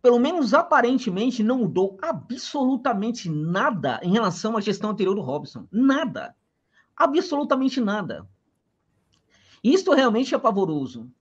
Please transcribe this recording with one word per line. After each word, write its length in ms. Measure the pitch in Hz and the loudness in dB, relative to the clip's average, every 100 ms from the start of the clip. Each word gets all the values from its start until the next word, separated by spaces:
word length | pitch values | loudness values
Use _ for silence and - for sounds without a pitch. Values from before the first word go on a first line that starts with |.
pelo 200 | 254 240 | 6 6
menos 340 | 262 349 254 | 4 2 2
aparentemente, 880 | 269 - 294 240 262 - 180 247 247 | 2 4 2 4 0 -2 -2 -2 0
não 160 | 214 262 | 0 0
mudou 400 | 202 139 190 190 | 0 0 -2 -2
absolutamente 1300 | 214 214 - 240 - 294 254 269 262 208 220 240 175 | -6 -6 -8 -12 -8 -2 0 0 -2 -2 -4 -6 -6
nada 720 | 151 156 180 269 214 135 113 | -4 -2 0 0 0 -4 -4
em 120 | 175 | 0
relação 440 | 202 208 - 220 220 | 2 2 -2 -4 -2
à 40 | |
gestão 300 | 208 196 208 | -2 -4 -4
anterior 260 | 208 190 202 | -2 0 -2
do 40 | |
Robson. 460 | 143 143 147 120 - | -4 -6 -8 -16 -8
Nada. 640 | 208 269 277 302 143 69 _ _ _ _ _ _ - | 0 2 2 -2 -8 -12 _ _ _ _ _ _ -2
Absolutamente 840 | 320 294 - 285 285 269 262 269 | 0 2 -2 -4 0 0 0 0
nada. 440 | 214 208 175 95 95 _ _ _ _ _ _ _ _ _ _ _ _ _ | -2 -2 -6 -10 -14 _ _ _ _ _ _ _ _ _ _ _ _ _
Isto 280 | 214 359 370 | 2 2 4
realmente 400 | 302 262 214 262 | 4 4 2 0
é 60 | - | 0
pavoroso. 720 | 247 196 185 151 131 120 120 _ | 0 2 0 -2 -6 -10 -18 _